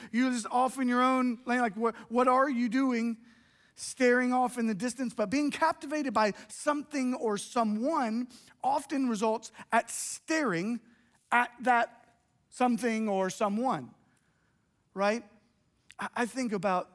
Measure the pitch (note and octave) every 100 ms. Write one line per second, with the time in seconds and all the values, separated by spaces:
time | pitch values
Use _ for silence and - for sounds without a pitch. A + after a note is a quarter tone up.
0 | A3 A3 C4 B3 G#3 B3 B3+ B3+ B3 B3
1 | B3+ C4 B3+ A#3 - B3 A#3 G3+ A#3 -
2 | - A#3+ B3+ B3+ C#4 A#3+ A#3+ C4 C4+ A#3
3 | A#3 A3 - - _ _ _ - - -
4 | B3 B3 B3 B3+ B3 B3 A3+ F#3+ A#3+ A#3+
5 | B3 - G#3 C#4 D4 - D#4+ E4+ C#4+ D4+
6 | C#4 A3 G#3+ - - - D4 D4 C#4+ C#4+
7 | B3+ B3+ A#3 G3+ - B3 A3+ G#3 C4 D#4+
8 | A3+ A3+ B3+ - - - - C#4+ - C#4
9 | B3+ G#3+ A3 A3+ - - - A#3 - -
10 | - - - D#4+ C4+ E3+ G3+ A#3+ _ _
11 | _ _ - A#3+ A#3+ - B3+ A#3 - -
12 | _ _ _ _ _ - B3 A3+ A#3+ A3
13 | A3 F#3+ F#3 - G#3 G#3 B3+ E3 A#2+ _
14 | _ _ _ _ _ _ _ _ _ F#3
15 | G3+ A3+ - _ _ _ _ _ _ -
16 | G3+ A3+ A#3 B3+ B3 G3+ G3+ F3+ -